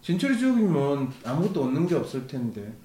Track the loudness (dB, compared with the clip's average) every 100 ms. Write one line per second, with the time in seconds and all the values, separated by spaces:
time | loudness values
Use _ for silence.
0 | -2 0 2 2 2 4 4 4 2 0
1 | -2 -6 -4 0 0 0 0 2 2 0
2 | -2 -8 -8 -6 -6 -6 -12 -14